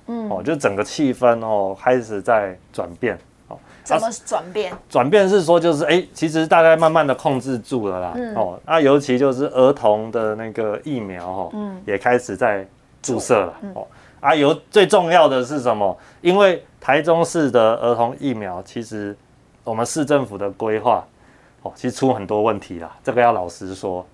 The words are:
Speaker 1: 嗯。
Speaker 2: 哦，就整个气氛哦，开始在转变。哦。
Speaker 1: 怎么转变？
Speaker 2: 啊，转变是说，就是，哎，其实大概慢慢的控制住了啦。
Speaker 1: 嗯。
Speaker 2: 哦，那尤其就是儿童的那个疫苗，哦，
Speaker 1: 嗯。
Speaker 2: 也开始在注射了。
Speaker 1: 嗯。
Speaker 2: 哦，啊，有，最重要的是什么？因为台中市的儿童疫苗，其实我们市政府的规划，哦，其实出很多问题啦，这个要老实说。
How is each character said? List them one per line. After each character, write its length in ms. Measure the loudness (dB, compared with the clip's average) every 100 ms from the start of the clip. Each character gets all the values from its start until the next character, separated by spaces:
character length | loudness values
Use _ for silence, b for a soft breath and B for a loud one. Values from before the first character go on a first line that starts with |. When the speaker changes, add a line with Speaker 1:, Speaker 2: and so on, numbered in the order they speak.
| -12
Speaker 1:
嗯。 220 | -10 -8
Speaker 2:
哦， 120 | -6
就 140 | -4 -2
整 180 | -2
个 80 | -2
气 320 | -4 -2 -2
氛 300 | 2 2 2
哦， 340 | 0 -2 -2 -2
开 220 | 0 0
始 220 | 0 -4
在 360 | 0 0 0 -8 _
转 180 | -10 -10 -6
变。 200 | -6 -6 _ _ -20
哦。 80 | -20 b b
Speaker 1:
怎 160 | -4 -2
么 100 | -2 -6 -8
转 160 | -8 -6
变？ 180 | -6 -8
Speaker 2:
啊， 80 | -10 -4
转 200 | -2 2
变 180 | 4 4
是 140 | 2
说， 180 | 4 4
就 140 | 4
是， 100 | 0
哎， 180 | 2 0 -2
其 160 | -6 -4
实 180 | -2 2
大 140 | 4
概 160 | 6 6
慢 120 | 4
慢 160 | 4 2
的 80 |
控 240 | 0 -2 -2
制 220 | -4 -6
住 300 | -6 -4 -4
了 100 | -4
啦。 140 | -6 -8
Speaker 1:
嗯。 180 | -6 -4
Speaker 2:
哦， 220 | -4 -6 -2
那 140 | 2
尤 180 | 4 4
其 220 | 2 0
就 140 | 0
是 140 | 0 -2
儿 240 | 4 4
童 360 | 4 2 0 -2
的 240 | -4 -4 -4
那 140 | -8
个 260 | -6 -4 -4 -6
疫 160 | -8
苗， 240 | -8 -10 -8
哦， 220 | -8 -8
Speaker 1:
嗯。 300 | -8 -10 -10 -6
Speaker 2:
也 120 | -2
开 200 | 0 0
始 200 | 0 -2
在 280 | -2 -2 -6 _ _ _
注 180 | -6 -4
射 220 | 0 0
了。 120 | 0 -6
Speaker 1:
嗯。 100 | -14 -14
Speaker 2:
哦， 100 | -16 b b b
啊， 120 | 0
有， 200 | 2 2 0 0
最 160 | 2 4
重 240 | 4 4
要 160 | 6 6
的 160 | 4
是 160 | -2 -2
什 160 | -2 0
么？ 200 | -2 -4 b b
因 160 | 2 4
为 260 | 4 2 -6 _
台 220 | 0 2
中 220 | 2 2
市 280 | 0 0 2
的 240 | 4 4 2
儿 180 | 0
童 220 | 0 -2 -2
疫 160 | -6
苗， 300 | -6 -8 -10
其 180 | -12 -12
实 340 | -10 -10 -10 -12 _ _ _ _ -8
我 80 |
们 120 | -6 -4
市 200 | -2 0
政 200 | 0 0
府 120 | -6
的 120 | -8
规 280 | -4 -2 0
划， 240 | 2 0 -2 b b b b b
哦， 80 | -16 -8
其 140 | -8
实 20 |
出 200 | -2 0
很 120 | 0 -2
多 160 | 0
问 140 | 0 -2
题 220 | -8 -14
啦， 100 | -14 -12
这 80 | -4
个 100 | 2
要 120 | 2
老 160 | 2 -4
实 260 | -10 -12 -8
说。 300 | -8 -8 -10